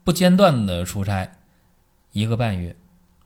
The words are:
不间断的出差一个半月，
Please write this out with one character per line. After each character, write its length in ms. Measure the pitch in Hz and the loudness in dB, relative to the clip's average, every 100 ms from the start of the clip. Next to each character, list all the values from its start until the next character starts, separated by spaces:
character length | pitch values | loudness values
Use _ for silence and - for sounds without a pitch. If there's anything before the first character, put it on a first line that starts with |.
不 80 | - | -4
间 240 | 175 180 185 | 2 4 6
断 280 | 196 135 | 4 2
的 200 | 101 87 | -2 -4
出 180 | 90 101 | -6 -6
差 260 | 98 98 92 - _ _ _ _ _ _ _ | -4 -4 -4 -12 _ _ _ _ _ _ _
一 120 | 104 | -4
个 120 | 110 117 | -2 -2
半 200 | 117 95 | -2 -4
月， 200 | 87 - _ _ _ _ | -8 -12 _ _ _ _